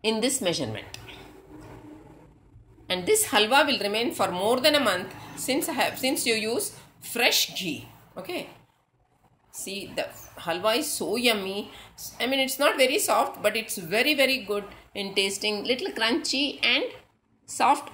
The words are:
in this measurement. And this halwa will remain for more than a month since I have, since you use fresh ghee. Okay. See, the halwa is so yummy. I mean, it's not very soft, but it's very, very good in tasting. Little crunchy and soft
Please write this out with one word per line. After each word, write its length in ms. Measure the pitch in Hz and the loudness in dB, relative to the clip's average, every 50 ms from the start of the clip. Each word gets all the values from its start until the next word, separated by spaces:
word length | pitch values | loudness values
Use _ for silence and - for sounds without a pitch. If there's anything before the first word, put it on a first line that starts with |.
| - | 2
in 160 | 220 220 220 | 0 0 2
this 200 | 226 262 - - | 2 0 0 2
measurement. 580 | 220 180 165 - 143 107 110 101 - - - - - - - - - - - - - - 302 - - - - - 302 302 302 311 - - - - - - - - _ - - - - _ - - - - | 0 0 0 0 -2 -4 -4 -8 -10 -12 -16 -16 -16 -16 -18 -18 -18 -20 -20 -20 -20 -20 -20 -20 -18 -18 -18 -18 -18 -20 -20 -20 -20 -20 -20 -20 -20 -20 -20 -20 _ -20 -20 -20 -20 _ -20 -20 -6 -4
And 160 | 185 180 175 | -4 -4 2
this 220 | - 427 427 - - | 4 4 4 4 4
halwa 360 | - 214 208 220 254 277 311 | 4 4 4 6 6 6 6
will 140 | 285 254 202 | 4 2 0
remain 320 | 196 202 202 220 233 294 | 0 0 0 0 0 0
for 180 | - - 202 185 | 0 0 0 0
more 300 | 175 180 196 214 247 254 | 0 0 2 2 2 4
than 160 | 247 302 294 | 4 4 4
a 40 | 294 | 6
month 320 | 269 220 185 180 202 190 - - - - - | 4 4 2 0 -2 -6 -10 -14 -16 -14 -10
since 340 | - - - 254 302 320 - | -8 -2 0 0 0 0 -2
I 40 | |
have, 260 | 302 247 208 - - - | 0 0 0 0 0 0
since 260 | - 254 294 - - | 0 0 0 0 2
you 100 | 254 226 | 2 2
use 420 | 220 208 220 233 339 415 - - - - - _ _ | 2 2 0 -2 -2 -2 -4 -8 -12 -20 -20 _ _
fresh 580 | - - - 240 240 285 427 - - - - - | -14 -8 -2 2 2 4 4 4 0 0 -4 -6
ghee. 300 | 185 175 139 120 117 - - - - - - | -6 -4 -6 -6 -8 -16 -20 -20 -20 -18 -14
Okay. 340 | - - - 359 302 - - - - - _ _ _ _ _ _ _ _ _ _ _ _ _ _ _ _ _ | -14 -10 -8 -8 -8 -8 -10 -16 -20 -20 _ _ _ _ _ _ _ _ _ _ _ _ _ _ _ _ _
See, 420 | - - - - 190 202 185 - - | -14 -12 -10 -8 -8 -8 -10 -8 -6
the 100 | - 123 - - - - - - - | -6 -6 -6 -8 -16 -20 -20 -18 -12
halwa 340 | - 170 165 175 185 220 220 247 | -6 -4 -4 0 2 2 2 2
is 80 | 302 - | 0 -2
so 260 | - - 196 156 202 | -4 -4 -2 -2 -2
yummy. 560 | 247 240 240 226 208 190 190 196 202 214 - - - - - - - - - - - | 2 4 2 2 2 -2 -4 -6 -6 -8 -10 -14 -20 -20 -20 -18 -16 -16 -16 -6 -4
I 80 | 247 247 | -2 0
mean, 100 | 269 277 | 2 2
it's 220 | 262 262 - - | 2 0 2 2
not 160 | 277 302 427 | 2 2 4
very 240 | - 262 254 277 403 | 4 4 4 4 2
soft, 420 | - - 214 208 277 294 - - | 2 2 2 2 2 0 -2 0
but 140 | - 208 202 | 0 0 0
it's 200 | 226 214 - - | 0 -4 -4 -8
very, 380 | - 180 156 180 220 240 294 302 | -8 -6 -2 0 2 2 2 4
very 240 | 277 269 254 269 254 | 4 4 4 2 -2
good 260 | 202 190 208 202 202 - - - - - _ | -2 -2 -4 -4 -4 -6 -14 -18 -20 -12 _
in 200 | 202 202 196 196 | -6 -6 -2 0
tasting. 500 | 196 196 196 196 - - 214 214 208 - | 0 0 0 0 -2 -2 -2 -4 -2 -2
Little 260 | - 254 254 359 392 | -2 -2 -2 -2 -6
crunchy 760 | - - 226 226 240 320 302 - - 262 285 277 - - - | -2 0 0 2 0 0 -2 -2 -2 -2 -2 -2 -4 -2 0
and 200 | 226 247 254 - 494 - - - _ _ _ _ _ _ _ _ | 2 2 2 0 -2 -8 -12 -20 _ _ _ _ _ _ _ _
soft 440 | - - - - 233 285 302 - - | -14 -4 0 4 4 4 2 0 -12